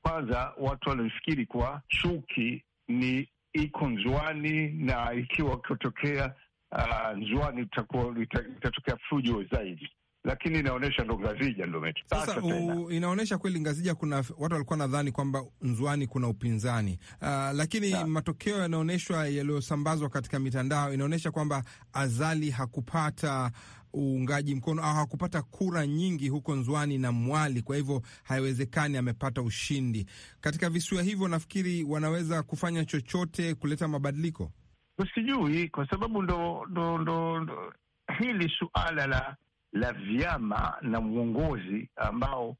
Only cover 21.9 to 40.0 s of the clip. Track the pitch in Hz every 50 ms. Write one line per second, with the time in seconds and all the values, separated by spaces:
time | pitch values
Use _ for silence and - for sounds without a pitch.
21.9 | - 135 139 131 117 120 151 160 160 156 151 151 131 117 131 120 - 147 120 -
22.9 | - 165 156 151 151 - - 151 139 131 127 123 120 - - - - - - -
23.9 | - 147 143 135 135 131 127 123 143 143 147 147 139 131 120 165 156 160 156 151
24.9 | 151 156 151 - - 139 180 180 - 165 135 - - - 196 185 175 170 147 143
25.9 | 143 156 175 190 180 151 135 139 135 147 135 - 147 135 127 120 143 147 147 143
26.9 | 143 131 131 123 117 117 117 123 143 156 156 147 131 123 110 - 135 143 143 131
27.9 | 143 131 117 - - - - - 135 135 135 135 131 120 135 120 - 165 151 147
28.9 | 143 131 123 123 117 120 - 131 117 135 123 117 - - - - 147 139 131 123
29.9 | 113 110 95 - - - - - - - - 151 147 160 190 175 165 175 160 -
30.9 | 196 185 175 190 214 196 190 180 170 160 160 - - 196 185 180 175 170 160 143
31.9 | 147 151 156 156 160 175 175 160 170 160 151 - - 151 - 175 170 165 156 156
32.9 | - 151 123 - - 180 180 170 - - 170 165 160 156 - 147 151 147 175 156
33.9 | 151 143 139 143 143 147 160 170 160 - 92 80 - - - - _ _ _ _
34.9 | _ - 190 185 - 233 220 247 277 262 175 147 151 165 175 160 - - 139 135
35.9 | - 190 214 233 226 202 190 175 180 175 170 170 170 - - 190 185 175 170 170
36.9 | 165 160 160 165 165 165 165 165 165 165 160 160 - - 92 - - _ _ _
37.9 | _ _ _ - - - 226 254 240 196 170 160 - - 180 170 _ - 175 170
38.9 | 165 151 139 135 135 131 131 135 135 - _ _ _ _ _ _ - 101 120 123
39.9 | 113 101